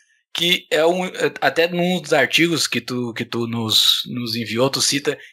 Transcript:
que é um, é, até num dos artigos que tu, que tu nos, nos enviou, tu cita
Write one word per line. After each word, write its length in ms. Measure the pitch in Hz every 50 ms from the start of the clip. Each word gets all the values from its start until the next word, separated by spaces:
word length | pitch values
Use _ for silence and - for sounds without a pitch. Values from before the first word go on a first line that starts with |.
| _ _ _ _ _ _ -
que 320 | - 170 175 185 185 - -
é 140 | 165 151 160
um, 220 | 170 180 185 185
é, 260 | 185 - - - 139 - -
até 260 | 151 135 - 165 170
num 320 | 175 180 175 175 180 185 175
dos 120 | 147 -
artigos 540 | 156 143 127 - - 151 165 170 160 131 -
que 120 | - - 120
tu, 340 | - - 127 123 123 117 113
que 100 | - 117
tu 220 | - - 117 117
nos, 560 | 113 117 117 113 107 104 104 - - - - -
nos 300 | - - 123 120 110 107
enviou, 320 | 120 113 104 110 113 131 139
tu 140 | 135 131
cita 340 | 117 - 139 139 - 151 135 - - -